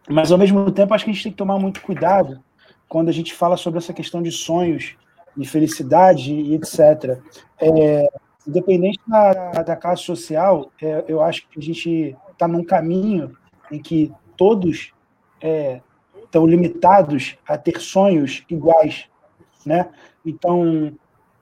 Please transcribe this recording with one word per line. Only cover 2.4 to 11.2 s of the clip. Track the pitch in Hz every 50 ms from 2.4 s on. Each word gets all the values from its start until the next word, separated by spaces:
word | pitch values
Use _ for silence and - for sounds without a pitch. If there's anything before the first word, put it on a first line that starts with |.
| _ _ _ _ _ _ _ _ _ -
quando | - 160 165 170
a |
gente | 151 165 165 - -
fala | - 170 175 180
sobre | 175 - 175 165 175
essa | 170 -
questão | 175 - - - - 170
de | 170 165
sonhos | - - - - 165 175 180 170 151 131 - - - _ _ _ _ _ _ _ -
e | 143 135
felicidade | - - 156 156 151 - - 143 127 151 175 185 190 175 139 127 143
e | 151 151 151 143 156
et | 156 160
cetera. | - - 165 151 151 139 123 - 127 127 127 - _ - - - _ _ -
É, | 156 160 160 160 151 151 151 147 143 143 - - _ _ _ _ -
independente | 147 147 180 180 196 185 175 180 202 - - -
da, | 226 220 214 208 196 190 185 180 175 170 165
da | 160 165 165
classe | - - 175 180 175
social, | - - 170 165 - - 156 160 180 196 185 151 135 - _ -
é, | 156 156 151 156 - -
eu | 160 156